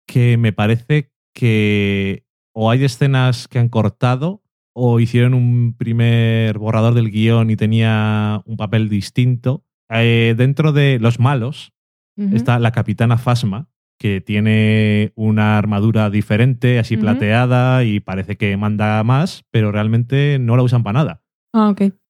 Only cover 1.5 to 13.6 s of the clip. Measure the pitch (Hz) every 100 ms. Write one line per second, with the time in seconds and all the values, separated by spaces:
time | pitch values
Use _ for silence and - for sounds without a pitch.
1.5 | 107 107 104 101 98 98 92 - _ _
2.5 | 113 110 127 139 123 139 131 127 120 -
3.5 | 127 117 117 101 - 123 127 160 202 _
4.5 | _ _ - 123 117 117 120 123 127 123
5.5 | 120 120 117 117 117 117 117 113 113 110
6.5 | 104 107 113 117 120 113 107 113 117 113
7.5 | 110 110 113 113 110 107 107 107 107 -
8.5 | 104 107 113 110 104 92 - 127 123 127
9.5 | 147 - _ - 113 117 117 113 113 127
10.5 | 135 156 143 139 127 117 117 123 139 117
11.5 | 156 - _ _ _ _ - 202 220 240
12.5 | 120 113 117 107 98 117 117 123 123 107
13.5 | 101